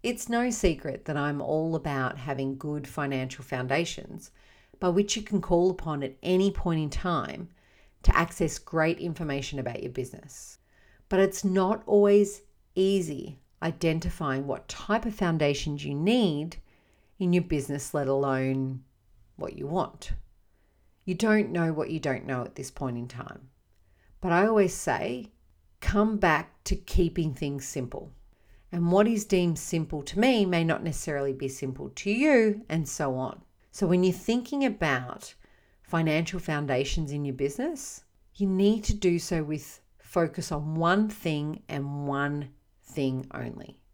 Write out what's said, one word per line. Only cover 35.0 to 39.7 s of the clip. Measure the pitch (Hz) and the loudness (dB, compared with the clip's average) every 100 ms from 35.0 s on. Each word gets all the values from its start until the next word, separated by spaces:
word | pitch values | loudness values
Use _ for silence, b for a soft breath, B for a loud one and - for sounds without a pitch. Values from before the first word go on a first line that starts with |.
| 127 - - - b b b b | -2 -14 -16 -20 b b b b
financial | - 170 160 156 165 180 | -2 0 2 2 0 -4
foundations | - 147 147 131 139 - 147 | -4 -4 0 0 2 -2 -2
in | 147 | -4
your | 143 | -4
business, | 123 139 143 294 302 - - _ _ _ - | -2 -2 -2 -4 -6 -12 -16 _ _ _ -2
you | 196 | 0
need | 190 202 220 | 4 4 4
to | 208 | 2
do | 208 185 175 | 2 4 2
so | - 165 | 0 -2
with | 151 151 - | -2 -6 -8